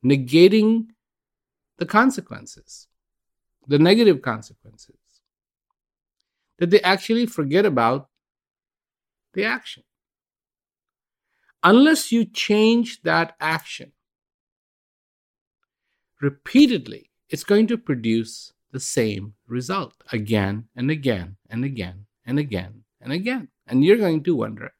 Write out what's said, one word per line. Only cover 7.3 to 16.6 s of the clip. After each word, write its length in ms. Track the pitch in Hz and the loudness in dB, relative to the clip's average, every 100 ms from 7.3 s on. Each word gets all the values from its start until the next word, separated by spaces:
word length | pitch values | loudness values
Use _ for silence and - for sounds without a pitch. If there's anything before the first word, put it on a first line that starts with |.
| - 143 165 208 | -4 -2 0 0
about 420 | 127 117 135 139 _ _ _ _ _ _ _ _ _ _ _ _ | 0 0 -2 -8 _ _ _ _ _ _ _ _ _ _ _ _
the 120 | 185 | -6
action. 380 | 214 247 - - _ _ _ _ _ _ _ _ _ _ _ _ _ _ _ _ _ _ | -6 -6 -10 -20 _ _ _ _ _ _ _ _ _ _ _ _ _ _ _ _ _ _
Unless 500 | 175 220 294 311 - | 4 6 6 2 0
you 120 | 233 | -2
change 760 | 220 - - 214 220 233 233 - | -2 -6 -2 2 4 2 -2 -6
that 320 | 165 165 165 - | -2 -2 -2 -6
action 520 | 156 160 - - - _ _ _ _ _ _ _ _ _ _ _ _ _ _ _ _ _ _ _ _ _ _ _ | -6 -6 -8 -18 -20 _ _ _ _ _ _ _ _ _ _ _ _ _ _ _ _ _ _ _ _ _ _ _
repeatedly, 880 | 143 139 - 254 | -6 -6 0 4